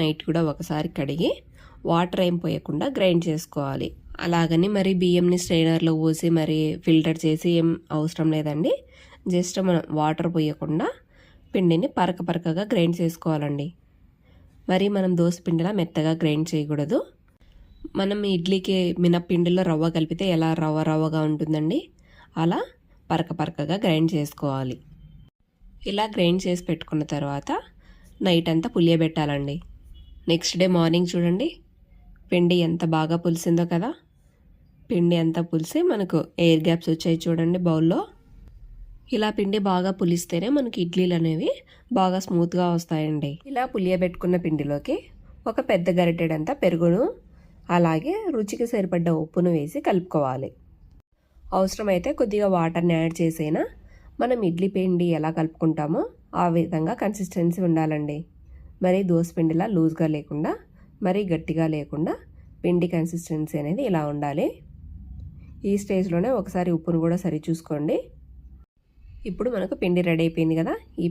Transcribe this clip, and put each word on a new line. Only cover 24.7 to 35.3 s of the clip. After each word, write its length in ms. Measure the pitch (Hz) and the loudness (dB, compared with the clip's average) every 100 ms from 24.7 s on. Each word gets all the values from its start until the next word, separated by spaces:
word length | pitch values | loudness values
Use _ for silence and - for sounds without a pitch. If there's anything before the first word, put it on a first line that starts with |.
| 123 - - - - - _ _ _ - - 165 | -8 -14 -20 -20 -20 -20 _ _ _ -20 -14 -6
ఇలా 160 | 202 220 | -2 -2
గ్రైండ్ 280 | 208 175 185 185 | 2 2 2 0
చేసి 180 | 175 180 | -2 -4
పెట్టుకున్న 340 | 160 - 151 151 | -6 -4 -4 -2
తర్వాత 400 | 147 143 143 - 370 - - - - - - 190 | -4 -4 -4 -4 -6 -6 -18 -20 -20 -20 -4 2
నైట్ 240 | 170 165 | 2 2
అంతా 140 | 160 165 | 0 0
పులియబెట్టాలండి. 840 | - 170 160 160 160 147 143 143 151 - - - - - - - | 2 4 4 2 0 0 -2 -4 -8 -10 -20 -20 -20 -20 -8 0
నెక్స్ట్ 240 | 165 - 175 | 0 0 0
డే 40 | 185 180 | 2 4
మార్నింగ్ 320 | 165 170 180 | 4 2 2
చూడండి 360 | 170 175 185 311 - - _ - - - - - | 0 0 0 -2 -6 -18 _ -20 -20 -20 -20 -2
పిండి 260 | 180 175 180 165 | 2 4 4 2
ఎంత 180 | 170 170 160 | 0 0 0
బాగా 220 | 156 170 175 | 2 0 0
పులిసిందో 400 | 165 175 170 175 | -2 2 2 2
కదా. 200 | 170 220 - _ _ _ _ _ - _ _ - | 0 -2 -6 _ _ _ _ _ -20 _ _ -4
పిండి 260 | 185 170 170 | 2 4 4
అంతా 200 | 160 | 2